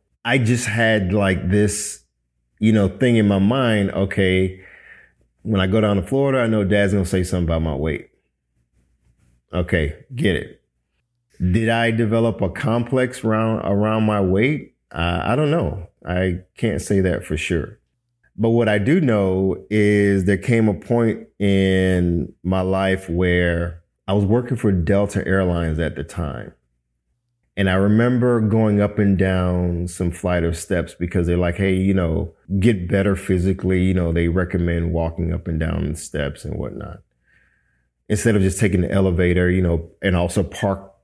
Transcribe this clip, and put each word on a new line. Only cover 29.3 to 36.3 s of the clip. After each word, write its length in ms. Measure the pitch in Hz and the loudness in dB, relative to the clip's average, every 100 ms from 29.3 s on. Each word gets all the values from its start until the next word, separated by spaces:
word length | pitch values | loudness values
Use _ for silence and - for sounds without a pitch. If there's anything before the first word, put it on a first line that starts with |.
| 92 90 90 87 87 87 | 2 0 0 0 -2 -4
some 220 | - 87 | -4 -4
flight 340 | 82 92 87 | -2 -2 0
of 120 | 85 80 | 0 -2
steps 380 | - 90 82 | -4 -4 -4
because 320 | - 87 95 85 | -6 -4 -2 0
they're 120 | 87 | 0
like, 180 | 87 87 | 0 0
"Hey, 180 | 98 | 0
you 200 | 92 95 | 0 2
know, 400 | 95 85 82 82 - - 98 | 0 0 -2 -4 -10 -6 0
get 280 | 107 104 87 | 2 2 0
better 280 | 101 98 95 | 0 0 0
physically." 640 | - 92 92 92 92 92 | 0 0 0 0 0 2
You 120 | 92 | 2
know, 180 | 92 85 | 0 0
they 160 | 82 85 | 0 0
recommend 640 | 87 87 90 87 85 85 | 0 -2 -2 -2 0 -2
walking 400 | 82 82 82 82 | -2 -4 -4 -4
up 160 | 82 87 | -4 -4
and 100 | 80 | -4
down 300 | 80 80 78 | -2 -2 -4
the 80 | 80 | -6
steps 480 | - 73 71 | -8 -6 -6